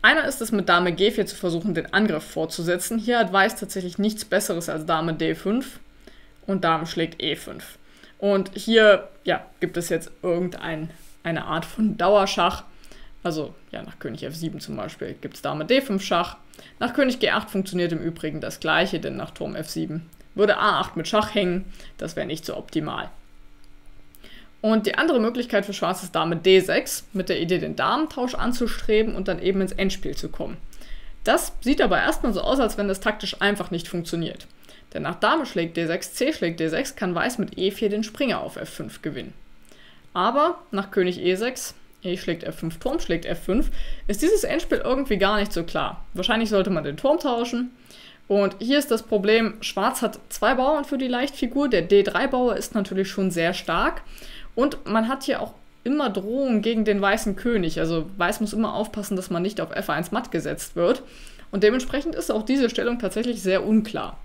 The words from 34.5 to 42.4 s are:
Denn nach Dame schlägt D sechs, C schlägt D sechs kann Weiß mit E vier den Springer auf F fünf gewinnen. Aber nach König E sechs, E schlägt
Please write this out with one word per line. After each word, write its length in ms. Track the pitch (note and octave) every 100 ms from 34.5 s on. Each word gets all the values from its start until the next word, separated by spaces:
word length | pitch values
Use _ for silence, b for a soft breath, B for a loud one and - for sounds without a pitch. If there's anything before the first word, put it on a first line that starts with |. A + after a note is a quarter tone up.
| B B B B
Denn 100 | -
nach 120 | C#3
Dame 320 | E3+ G#3 D#4+ C4
schlägt 320 | F#3+ E3 E3
D 80 | E3
sechs, 260 | F3+ -
C 200 | - C4
schlägt 260 | D#4 F3 E3
D 80 | D#3+
sechs 260 | D#3+ C#4
kann 200 | - F#3+
Weiß 240 | E3+ - B3
mit 180 | G3+ -
E 140 | F#3
vier 180 | G3+ G#3+
den 160 | G#3
Springer 360 | A3 - C4+ C3+
auf 160 | - -
F 120 | -
fünf 320 | - A2 -
gewinnen. 320 | D#3 C#3 - - - - B B B B B
Aber 460 | F#3 F#3+ C4 D#4 E4+ -
nach 180 | G3 G3
König 300 | - F3+ F3+
E 140 | F3 F#3
sechs, 380 | A#3 B3+ - - - -
E 160 | F#3 F3+
schlägt 260 | - E3